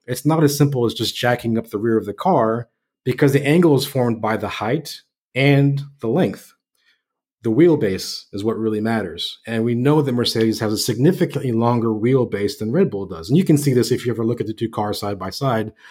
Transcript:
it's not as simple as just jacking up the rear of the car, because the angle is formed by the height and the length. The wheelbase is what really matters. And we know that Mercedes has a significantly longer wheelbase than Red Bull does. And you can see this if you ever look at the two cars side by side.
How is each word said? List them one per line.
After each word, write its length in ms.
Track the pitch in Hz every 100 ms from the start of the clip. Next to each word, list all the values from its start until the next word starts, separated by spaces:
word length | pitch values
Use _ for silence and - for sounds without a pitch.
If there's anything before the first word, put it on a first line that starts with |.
| -
it's 180 | 127 147
not 180 | 160
as 140 | 151 -
simple 280 | 143 135 117
as 80 |
just 220 | - 107 -
jacking 420 | 123 120 117 113
up 120 | -
the 80 | 104
rear 200 | 117 110
of 80 | 101
the 80 |
car, 540 | 101 180 165 110 113 120 _ _ _ -
because 260 | 127 143
the 140 | 139 139
angle 300 | 160 170 135
is 100 | -
formed 360 | 131 120 107
by 140 | 107 107
the 120 | 98
height 540 | - 110 147 - - _ _ _ 127
and 460 | 143 139 139 139 - _
the 80 | 113
length. 440 | 143 127 - - _ _ _ _ _ _ _ _ _
The 80 | 117
wheelbase 760 | 110 175 151 104 92 - - -
is 100 | 101
what 140 | 107 107
really 240 | 110 107
matters. 580 | 110 113 95 80 - - -
And 160 | 113
we 100 | 117
know 280 | 117 131 156
that 100 | 139
Mercedes 480 | 120 120 117 113 107
has 140 | 113
a 40 | 107
significantly 720 | - 110 147 180 175 - 131
longer 380 | 113 117 120 113
wheelbase 680 | 107 117 131 120 101 101 -
than 120 | 110
Red 180 | 151 185
Bull 160 | 98 92
does. 240 | 87 85
And 80 | 147
you 80 | 143
can 120 | 147
see 160 | 143
this 180 | 123 113
if 140 | 123 120
you 60 |
ever 140 | 110 113
look 160 | 117
at 60 | 104
the 60 |
two 160 | 110 113
cars 300 | - 104 104
side 180 | 101 95
by 120 | 95
side. 440 | - 139 113 107 - -